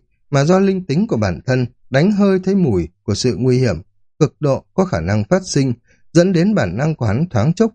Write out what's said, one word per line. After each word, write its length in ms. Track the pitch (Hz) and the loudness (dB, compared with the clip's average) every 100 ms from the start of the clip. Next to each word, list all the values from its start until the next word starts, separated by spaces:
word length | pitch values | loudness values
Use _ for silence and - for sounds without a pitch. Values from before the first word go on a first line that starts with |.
| _ _ _ | _ _ _
mà 140 | 139 | 0
do 140 | 147 185 | 2 2
linh 280 | 196 190 185 | 2 -2 -2
tính 200 | 143 214 | -2 0
của 100 | 127 | 0
bản 240 | 101 85 - | -2 -4 -2
thân 200 | 127 123 _ - | -2 -2 _ -4
đánh 220 | 131 185 | 0 2
hơi 260 | 202 202 190 | 2 2 2
thấy 100 | 185 | 0
mùi 340 | 196 165 92 82 _ | 0 2 0 -4 _
của 120 | - | -6
sự 220 | 101 123 98 | -2 -2 0
nguy 200 | 123 127 | 0 2
hiểm, 180 | 123 82 - _ _ - | 0 -2 -8 _ _ -2
cực 180 | 147 - | -2 -2
độ 240 | 147 127 - | -2 -2 -4
có 100 | - | -4
khả 160 | 185 85 | -2 -2
năng 240 | 160 107 | -2 -2
phát 180 | 101 185 190 | 0 -2 -2
sinh, 260 | 147 135 117 _ _ - | -2 -2 -4 _ _ -2
dẫn 200 | 160 180 | 2 2
đến 220 | 170 190 | 2 0
bản 220 | 202 101 95 | 0 -2 -2
năng 180 | 156 | -4
của 120 | 156 113 | -2 -2
hắn 220 | 107 175 | -2 -2
thoáng 240 | 113 127 | 0 0
chốc 200 | 170 220 | 0 -2